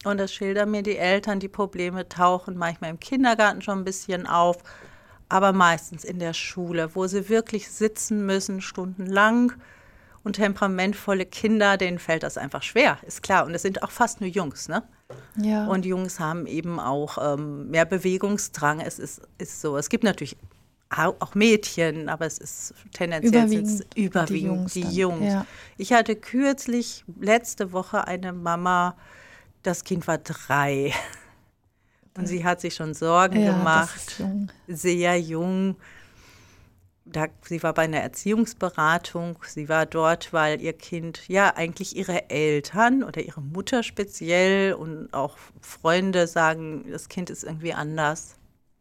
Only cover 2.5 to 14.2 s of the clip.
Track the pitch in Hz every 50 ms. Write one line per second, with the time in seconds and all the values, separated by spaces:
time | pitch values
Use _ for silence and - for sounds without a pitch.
2.5 | 180 180 170 165 165 - 175 160 170 - - - 277 269 262 240 226 220 214 202
3.5 | 196 185 - 208 196 190 185 190 190 - - - 185 175 175 - 156 175 170 175
4.5 | 175 - - - - - - - - - - - - - - - 185 190 196 196
5.5 | 190 190 180 170 165 160 - - 175 151 - - 180 175 170 165 165 - - -
6.5 | - 190 175 170 175 165 160 160 - 190 185 185 190 202 185 208 226 220 220 -
7.5 | 220 196 - - - - 214 214 214 - - - 220 208 202 196 190 196 190 -
8.5 | 190 190 - - - 190 180 185 185 190 185 190 196 202 208 220 233 240 247 247
9.5 | - - - - - - - - - - - - - - - 208 196 196 214 196
10.5 | 196 - 208 190 185 185 185 202 202 - - 202 196 185 185 - - - - 214
11.5 | 220 214 208 202 196 190 190 180 175 170 - - 160 160 147 143 - - - -
12.5 | - 143 - - - 226 285 208 147 - - - - - - - 190 175 135 151
13.5 | 170 175 - 196 190 - 208 - - - 240 220 - -